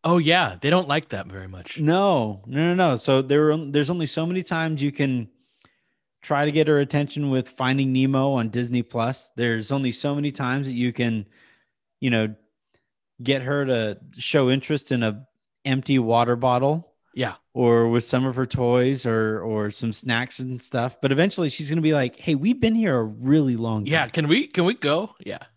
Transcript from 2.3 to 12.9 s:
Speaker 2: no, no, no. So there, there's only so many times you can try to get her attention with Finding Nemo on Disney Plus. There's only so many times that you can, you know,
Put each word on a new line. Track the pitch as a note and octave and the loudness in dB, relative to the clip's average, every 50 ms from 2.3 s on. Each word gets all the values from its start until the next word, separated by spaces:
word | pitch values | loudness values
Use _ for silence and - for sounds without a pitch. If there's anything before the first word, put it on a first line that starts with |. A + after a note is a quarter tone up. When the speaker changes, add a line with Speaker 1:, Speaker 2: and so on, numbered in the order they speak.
| G#2 G2+ G2+ | -6 -10 -12
Speaker 2:
no, | A#2+ C3 C#3+ D#3+ | -8 -4 -2 0
no, | E3+ F3+ | 0 2
no. | F#3 F3+ D#3+ C3 | 2 2 2 2
So | A2+ - - C3+ C3+ | 0 2 2 2 2
there, | C3+ C3 C#3+ D3 D3+ D3+ D3+ | 2 2 2 4 4 4 2
there's | D#3+ D#3 C#3 C#3+ D3 D3 C3+ | 0 -4 -2 0 0 0 0
only | F3+ F3 D#3+ | -2 -4 -4
so | C#3+ - D#3+ D#3+ | -4 -2 -4 -2
many | E3+ F3+ F#3 | -2 -2 -4
times | F3 - F3+ E3 D#3+ D#3+ D#3 C#3 | -4 -4 -4 -2 -2 -2 -2 -2
you | C#3 C#3+ | -2 -4
can | C#3 C#3+ C#3+ C3+ B2+ B2 A2+ G2+ _ _ _ _ _ _ _ _ _ _ _ _ _ _ _ _ _ _ | -2 -2 -2 0 0 -2 -4 -8 _ _ _ _ _ _ _ _ _ _ _ _ _ _ _ _ _ _
try | - - D3 C#3+ D3 | -4 -2 0 0 0
to | D3+ | 2
get | D3 D#3 D#3 D3+ | 2 2 4 4
her | D3+ C#3+ | 4 2
attention | C#3+ C3+ - D3 D3 C#3+ - D3 D3 C#3 | 2 2 0 -2 -2 -2 -4 -4 -2 0
with | C3 C3 B2 - | 0 0 -2 -4
Finding | - - C3 B2+ C3 C#3 C#3 C3 | -4 0 2 2 2 2 2 2
Nemo | B2+ C3 C3 C3+ C#3 C3 C3+ C#3 C#3 | 2 2 2 2 2 2 2 2 0
on | B2+ A2+ | 0 -2
Disney | A2 G#2 A#2+ B2 A#2+ B2 B2 A#2 | -2 -2 -4 -4 0 -2 -2 -2
Plus. | _ - A#2+ A2+ B2 C3 - - - _ | _ -4 -2 -2 -2 -4 -6 -12 -12 _
There's | A2+ A#2+ A#2+ A2+ A2+ G#2+ - | -2 0 0 0 -2 -2 -4
only | C#3 C#3 C3+ B2 | -4 -2 -2 -2
so | A#2 - - D3 C#3+ | -4 -2 -4 -2 -2
many | C#3+ D3 D3 | -2 -4 -4
times | C#3 - C3+ B2 B2+ C#3 C#3 | -4 -4 -4 -2 -2 -2 -4
that | C3+ B2 | -4 -4
you | A#2+ B2 B2 A#2 | -2 -2 -2 0
can, | - A#2+ A#2 A2+ G#2+ G2 _ _ _ _ _ _ _ _ _ _ _ _ _ _ _ | 0 -2 0 0 -4 -6 _ _ _ _ _ _ _ _ _ _ _ _ _ _ _
you | C#3 B2+ | -2 0
know, | A#2+ A2+ A2 G#2+ G#2+ _ _ _ _ _ _ _ _ _ _ _ | 2 2 0 -2 -4 _ _ _ _ _ _ _ _ _ _ _